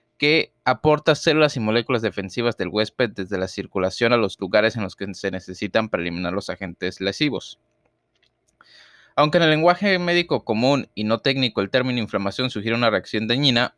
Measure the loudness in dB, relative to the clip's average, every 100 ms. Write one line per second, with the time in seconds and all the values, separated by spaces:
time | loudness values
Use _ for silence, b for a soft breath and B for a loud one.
0 | b -2 0 2 0 _ -2 0 2 2
1 | 2 2 2 4 2 2 0 0 0 0
2 | 0 -4 -8 -2 -2 -2 -2 -2 -2 0
3 | -2 -2 -6 -4 -4 -6 -6 -2 -2 0
4 | 0 2 0 -4 -2 2 2 0 -6 -8
5 | -12 -8 -6 -6 -10 -10 -4 -2 0 -2
6 | -4 -4 -4 -6 -6 -10 -10 -8 -8 -4
7 | -6 -2 -4 -4 -10 -18 _ _ _ _
8 | _ _ _ _ _ _ b b b b
9 | b b 4 4 4 4 4 4 2 0
10 | 0 0 0 -2 0 0 2 2 0 -4
11 | -2 0 0 0 0 0 0 0 0 -2
12 | -2 -2 -4 -4 -6 -4 -2 0 2 0
13 | -2 -4 -2 2 2 2 0